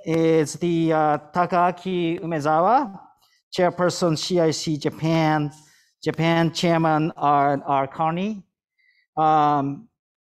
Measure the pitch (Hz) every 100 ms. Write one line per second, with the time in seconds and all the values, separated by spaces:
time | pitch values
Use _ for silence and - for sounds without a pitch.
0 | - 165 160 160 147 - 175 170 165 156
1 | 151 147 147 180 175 180 175 180 190 180
2 | 170 170 165 160 143 156 185 247 254 -
3 | - _ _ _ _ - 175 170 180 170
4 | 180 151 - 180 160 147 - 151 147 -
5 | 160 165 160 156 147 143 _ _ _ _
6 | - 151 165 165 165 - 180 165 160 156
7 | 151 - 143 143 143 139 147 139 135 -
8 | 160 170 202 208 - _ _ _ _ _
9 | _ - 156 156 147 147 139 139 - _
10 | _ _